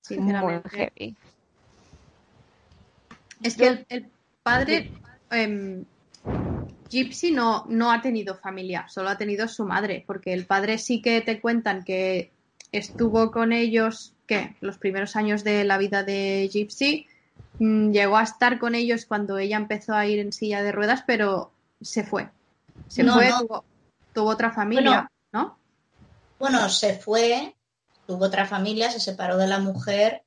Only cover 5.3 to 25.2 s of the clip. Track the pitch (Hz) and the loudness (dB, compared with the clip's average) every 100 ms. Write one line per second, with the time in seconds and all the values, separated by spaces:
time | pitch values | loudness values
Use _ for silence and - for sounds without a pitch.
5.3 | 233 214 208 196 185 - _ _ - - | -2 0 -2 -6 -10 -14 _ _ -16 -6
6.3 | - - - - - - 240 262 - 349 | -4 -4 -6 -10 -16 -6 -4 -4 -2 0
7.3 | 294 233 214 - 226 233 233 262 226 196 | 2 2 0 -2 0 2 2 0 -2 -4
8.3 | 190 196 190 185 180 - - 190 202 208 | -8 -10 -10 -6 -8 -8 -6 -4 -4 -4
9.3 | 202 220 - 208 180 208 190 - 196 190 | -2 -4 -4 -4 -2 -2 -6 -8 -10 -4
10.3 | 185 180 196 196 220 - 240 233 226 226 | -6 0 0 0 -4 -2 -2 2 0 0
11.3 | 220 233 233 226 190 185 185 185 185 175 | -2 0 0 0 -4 -4 -2 0 -2 -4
12.3 | _ _ _ - 208 202 - 233 220 226 | _ _ _ -8 -8 -8 -2 0 2 2
13.3 | 226 226 233 233 226 220 220 - _ - | 2 2 2 2 2 2 -2 -16 _ -4
14.3 | 208 - - 196 196 196 190 208 220 214 | -2 -2 -8 -10 -4 -4 -2 -2 0 0
15.3 | 208 208 208 202 196 196 196 196 196 196 | 0 2 2 2 2 2 0 -2 -2 0
16.3 | 196 196 202 208 - 277 311 - _ _ | 0 0 -2 -4 -2 0 0 -6 _ _
17.3 | _ - - 220 214 214 208 202 214 226 | _ -20 0 2 4 4 4 4 4 2
18.3 | - 240 247 240 233 233 226 - 208 202 | 2 2 2 -2 0 0 -2 -2 -4 -2
19.3 | 196 196 214 208 214 - 214 208 208 202 | -2 -2 -2 -4 -6 -2 0 2 0 -2
20.3 | 208 214 208 202 202 208 262 - 233 208 | -4 -2 0 -2 0 0 0 0 0 2
21.3 | 190 - _ _ _ - - 202 196 - | 0 -4 _ _ _ -8 -6 -4 -4 -6
22.3 | _ _ _ _ - - - 240 247 247 | _ _ _ _ -20 -10 2 6 8 6
23.3 | 247 233 214 - _ _ _ _ - 214 | 4 -2 -8 -12 _ _ _ _ 0 0
24.3 | 220 226 220 208 240 262 247 - _ | 2 0 0 0 2 4 2 0 _